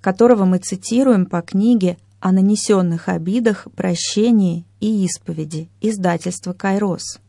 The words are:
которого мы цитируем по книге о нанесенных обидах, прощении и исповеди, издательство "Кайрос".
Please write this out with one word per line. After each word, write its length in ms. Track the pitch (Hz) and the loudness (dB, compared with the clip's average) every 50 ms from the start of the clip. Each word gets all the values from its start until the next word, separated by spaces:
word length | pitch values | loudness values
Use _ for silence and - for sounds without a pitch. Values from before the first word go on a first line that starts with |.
которого 440 | - 196 190 - 226 247 247 214 190 | -2 -2 2 4 6 6 6 4 4
мы 140 | 185 185 180 | 2 2 0
цитируем 680 | - - 190 190 - - 226 240 277 269 240 196 180 | -2 -4 -8 -8 -6 -2 0 2 4 4 4 2 2
по 160 | - - 175 | 0 -2 -6
книге 560 | 170 - - 190 208 233 247 226 185 180 175 - _ _ _ _ | -6 -2 -2 0 2 4 2 2 2 0 -2 -4 _ _ _ _
о 140 | - 185 | -2 0
нанесенных 760 | 185 190 190 196 208 208 - - 208 190 180 175 165 165 - - | 2 4 4 4 2 0 2 0 2 2 2 0 -2 -4 -4 -4
обидах, 600 | 185 170 160 175 196 247 233 226 202 - - - _ | -4 -4 -4 -2 -2 0 0 0 -2 -2 -8 -20 _
прощении 880 | - 190 185 175 170 - - - 208 214 240 233 214 196 180 170 170 170 _ _ _ | -6 -4 -2 -2 -2 -4 -4 0 0 2 4 4 4 4 2 0 -4 -8 _ _ _
и 240 | - 214 220 202 190 | -4 -2 -2 0 -2
исповеди, 640 | 175 - - _ - 165 156 156 156 160 156 165 - _ _ | -2 -4 -6 _ -10 -8 -8 -8 -8 -8 -10 -12 -12 _ _
издательство 720 | - 214 220 202 185 180 170 170 - 180 175 - - 180 | -4 -4 -4 0 0 0 0 0 -4 -8 -10 -8 -10 -12
"Кайрос". 680 | 180 - - 196 190 202 208 196 175 - - - - - _ | -12 -6 -4 -2 -2 0 -2 -2 -4 -6 -8 -14 -14 -16 _